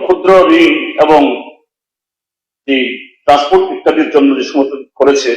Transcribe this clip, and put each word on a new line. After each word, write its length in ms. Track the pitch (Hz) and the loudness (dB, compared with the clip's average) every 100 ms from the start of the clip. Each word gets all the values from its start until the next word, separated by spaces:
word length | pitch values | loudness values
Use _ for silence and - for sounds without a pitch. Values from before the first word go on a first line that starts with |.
ক্ষুদ্র 240 | - 180 185 190 160 165 | -2 0 4 4 4 4
ঋণ 120 | 160 151 - - | 2 0 -4 -2
এবং 180 | 151 151 135 - - - _ _ _ _ _ _ _ _ _ _ - | 2 2 2 -2 -10 -20 _ _ _ _ _ _ _ _ _ _ -4
এই 100 | 135 120 - - _ | -2 -2 -8 -16 _
ট্রান্সপোর্ট 420 | - - - 185 190 | 0 0 0 -2 -4
ইত্যাদির 340 | - - 160 - | -4 -2 -2 0
জন্য 140 | 151 139 131 | 2 2 0
যে 60 | - | -4
সমস্ত 220 | 147 139 - - - | -4 -4 -6 -10 -2
করেছে, 320 | 139 139 131 | 0 0 -2